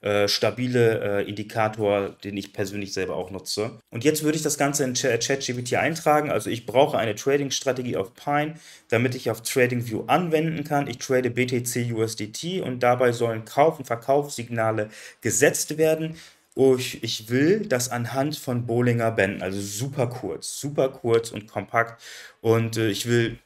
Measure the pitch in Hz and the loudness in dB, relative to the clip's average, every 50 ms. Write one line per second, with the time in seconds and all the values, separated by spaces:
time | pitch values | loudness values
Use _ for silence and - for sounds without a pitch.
0 | - 101 104 104 104 101 - - - 110 107 120 123 127 123 123 117 113 113 - | 0 2 2 2 2 2 2 2 2 0 0 0 -4 0 4 6 6 6 4 2
1 | - 104 101 101 98 - 104 104 107 107 - 117 110 107 110 113 107 101 101 101 | 0 -2 -2 -2 -2 -2 -6 -8 -10 -6 -2 0 0 0 0 0 2 2 2 2
2 | 98 95 - _ - 101 101 101 98 - _ - 104 95 98 104 101 98 - 98 | 0 -2 -6 _ -12 -8 -6 -6 -8 -8 _ -6 -6 -6 -4 -8 -8 -6 -4 -4
3 | 92 90 80 73 92 - 98 92 - - - - 104 120 127 - _ _ - 117 | -4 -4 -4 -6 -6 -6 -8 -12 -8 -6 -4 -4 -4 -4 -6 -12 _ _ -10 0
4 | 113 151 156 147 151 151 156 165 156 151 139 - 147 143 143 - 139 127 123 123 | 2 2 2 2 0 0 0 0 0 -2 0 0 0 0 2 0 0 0 0 0
5 | - 135 113 117 - - 139 135 - - 123 123 120 123 123 95 95 139 165 160 | 0 0 0 0 0 0 -2 -2 -2 -6 -6 -6 -4 -2 0 0 0 0 -2 0
6 | - 156 151 151 147 143 82 107 - 98 92 113 - - 104 123 139 - - 110 | 2 4 4 4 4 2 -2 -2 -2 -2 -6 -6 -6 0 4 4 4 6 4 0
7 | 101 113 104 - - 139 139 147 143 135 127 - - 135 123 127 127 143 - 160 | 0 0 -2 -2 0 0 2 2 0 -2 -4 -4 -2 -2 -2 -2 -2 -4 -2 -2
8 | 160 160 _ - - - 143 147 151 156 160 156 - - - - _ _ - 110 | -4 -4 _ -10 -4 0 0 0 0 -2 -4 -10 -18 -20 -20 -20 _ _ 0 2
9 | 120 127 120 127 - 123 110 - - - - 139 123 123 123 120 113 117 107 101 | 2 2 -2 -2 -2 -4 -4 -2 -4 -2 4 4 4 4 4 -2 -4 -4 -4 -6
10 | - 113 131 156 180 170 160 156 160 165 160 - 147 151 151 143 143 143 139 - | 0 2 2 2 2 2 0 2 0 0 -2 -4 -4 -2 -2 -2 -2 -2 -6 -10
11 | - - 135 131 127 - 123 123 127 127 127 120 120 120 - 123 120 120 117 110 | -4 0 0 2 2 0 0 0 -2 0 0 -2 -2 -2 -4 -4 -4 -2 -2 -2
12 | 113 110 110 - 113 110 113 - - 165 185 185 - - 127 123 123 120 123 123 | -2 -2 -2 -8 -8 -10 -8 -10 -8 -6 -6 -6 -6 -6 -4 2 4 4 4 6
13 | 131 123 120 110 117 117 113 110 107 - - - 143 165 160 - 135 - 117 117 | 4 2 4 2 0 -2 -2 -4 -8 -6 2 4 4 4 4 0 -4 -6 -6 -6
14 | - - 139 143 143 147 - - 120 120 120 113 113 110 110 110 107 107 - - | 0 2 2 2 2 0 -6 -8 -8 -6 -2 0 0 0 0 0 -4 -6 -8 -18
15 | - - - _ - 117 95 90 131 156 - - - - 156 151 160 160 160 160 | -20 -20 -20 _ -4 -2 2 4 4 4 4 2 -4 -4 -2 0 2 2 2 2
16 | 160 160 160 - - - - _ _ _ _ - 131 135 131 127 123 - - - | -2 -6 -8 -12 -18 -20 -20 _ _ _ _ 4 6 6 6 4 2 -6 -8 -6
17 | - 110 - - 110 107 120 127 143 160 196 220 202 - - 123 120 - - 120 | -6 -6 -6 -6 -6 -2 0 2 4 4 4 2 2 0 0 0 0 -2 -2 -4
18 | 120 117 120 135 135 151 151 - - - 123 120 120 117 117 120 123 123 117 117 | -4 -2 -2 -2 -2 -2 -2 -6 -6 -4 -4 -2 -2 0 0 2 2 2 2 2
19 | 113 113 113 110 98 95 98 - - 92 95 101 98 98 101 101 127 143 147 135 | 2 0 2 2 2 2 2 -2 -4 -4 -4 -4 -6 -6 -6 -6 -6 -6 -2 -2
20 | 123 120 120 - - 95 - - - - - - - 147 143 - 135 135 131 - | -2 -2 -2 -6 -8 -8 -8 -8 -10 -10 -10 -8 -8 -6 0 0 0 0 0 -4
21 | - 117 117 117 113 - - 110 - - - 107 98 - - 113 117 123 120 - | 0 2 2 2 2 0 -10 -10 -12 -8 -8 -8 -8 0 0 0 0 0 -4 -16
22 | - - - - - - - _ - 113 113 113 113 113 110 113 113 107 98 98 | -18 -18 -18 -18 -18 -20 -20 _ 2 4 4 4 4 0 0 0 0 0 0 -2
23 | - 117 120 120 117 113 117 - _ | 0 2 2 2 2 2 -2 -8 _